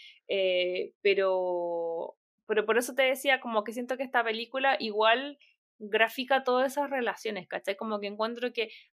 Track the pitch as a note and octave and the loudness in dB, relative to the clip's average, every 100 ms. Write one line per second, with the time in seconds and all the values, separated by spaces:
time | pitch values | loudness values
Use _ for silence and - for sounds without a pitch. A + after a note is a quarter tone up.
0 | - - - G3 F#3 F3+ F3+ F3+ - - | -20 -20 -4 0 2 2 0 -2 -6 -2
1 | G3+ G3 F#3+ F#3 F3+ F3 F3 E3+ E3 E3 | 2 4 2 2 0 -2 -2 -4 -4 -6
2 | - - _ _ - G#3+ G#3 A3 B3+ C4 | -8 -12 _ _ -2 0 2 2 2 2
3 | C4 C4 C#4 C4 B3 A3 G#3+ A3+ B3 C4 | 2 2 2 0 2 -2 -2 -6 -6 -6
4 | C4 B3 A#3 A3 A#3 C4 C4+ C4 A3 G#3 | -2 0 0 -2 -4 0 2 2 0 2
5 | A3 A#3+ C#4+ C#4+ _ _ _ _ G#3+ G#3+ | 4 4 2 -10 _ _ _ _ -4 2
6 | A3+ - B3+ C4+ C4 B3 C4+ C#4 C#4+ C#4 | 2 0 0 2 2 2 2 0 -2 -2
7 | A3+ - A3 G3+ E3+ F3+ - G3+ A3 G#3 | -2 -4 -6 -8 -6 -6 -6 -6 -4 -6
8 | G3+ G#3 A3 A#3+ B3 A#3 G#3+ - - | -6 -4 -4 -4 -6 -4 -6 -8 -14